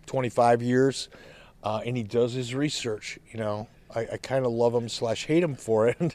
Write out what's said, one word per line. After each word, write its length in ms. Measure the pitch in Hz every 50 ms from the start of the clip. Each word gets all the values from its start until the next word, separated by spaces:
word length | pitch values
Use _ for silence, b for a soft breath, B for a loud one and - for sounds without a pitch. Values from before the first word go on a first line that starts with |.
| -
twenty-five 560 | - - 135 127 117 - 127 120 120 120 120
years, 480 | 120 120 123 127 135 135 123 - - - B B B B B B B B B B -
uh, 180 | 104 107 107 -
and 120 | 120 123
he 60 | 123 110
does 300 | 98 113 117 123 117 120
his 220 | 131 123 117 127
research, 640 | 135 147 151 - - - 113 107 104 - - - - _ -
you 100 | - 113
know. 280 | 110 104 104 104 107 - _ - - - -
I, 60 | 117
I 160 | 113 - 110
kinda 300 | 107 - - 127 135 127 120
love 260 | 117 117 120 120 117
him 120 | 120 117
slash 380 | 113 - - 123 113 110 - -
hate 160 | - 156 170
him 140 | 180 156 131
for 320 | - - 113 110 107 110
it. 100 | 120 117 - 175 156 -